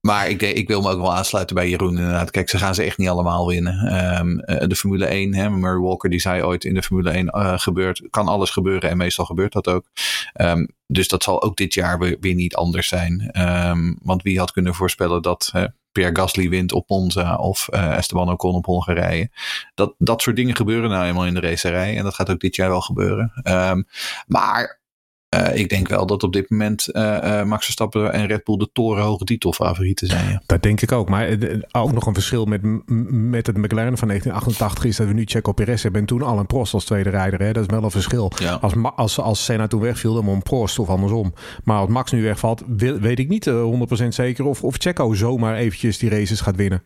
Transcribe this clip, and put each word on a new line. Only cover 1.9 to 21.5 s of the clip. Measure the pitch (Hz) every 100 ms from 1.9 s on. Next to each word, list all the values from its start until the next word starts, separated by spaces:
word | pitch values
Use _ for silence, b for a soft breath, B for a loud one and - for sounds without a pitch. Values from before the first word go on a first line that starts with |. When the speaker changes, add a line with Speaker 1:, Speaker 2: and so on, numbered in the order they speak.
| 87
Speaker 1:
inderdaad. | 87 87 87
Kijk, | 95 90
ze | 95
gaan | 95 92
ze |
echt | 98 -
niet | 92
allemaal | 87 87 87 87
winnen. | 87 87 92 101
Ehm, | 92 90 87 87 85
eh, | - 82 90
de | -
Formule | 101 98 87
één, | 98 98
hè, | 98 104
Murray | 98 92 92
Walker, | 92 92 90
die | 85
zei | 92 90
ooit: | - 90
"In | -
de | 95
Formule | - 92 90
één, | 87 90
eh, | 104 98 90
gebeurt, | - 90 92 90 -
kan | 110 -
alles | 104 92
gebeuren | - 92 95 87
en | 90
meestal | 90 - 87
gebeurt | 85 98
dat | - 90
ook." | 90 - B B B B
Ehm, | - 87 85 - _ _
dus | 95 92
dat | 92
zal | - 92
ook | 110 92
dit | 95
jaar | - 90 87
weer, | 90 -
weer | 95 90
niet | 87 -
anders | 85 87 -
zijn. | 90 85 90 107
Ehm, | - 87 87 87 87 85 -
want | - 92
wie | 101 92
had | 87
kunnen | - 90 87
voorspellen | 95 - 87 87
dat, | 85 87 -
hè, | 90 95 - _
Pierre | - 90 85
Gasly | 92 - 90
wint | 92 90
op | 90 -
Monza | 95 92 87 87 -
of, | 87 - -
eh, | - 85 80
Esteban | - 90 87
Ocon | 90 90 90
op | 90
Hongarije? | 87 87 85 87 82 110 B B B B
Dat, | - 101 -
dat | - 117
soort | - 113
dingen | 123 117
gebeuren | 107 117 113
nou | 95 87
eenmaal | 87 90
in |
de | 90
racerij. | 82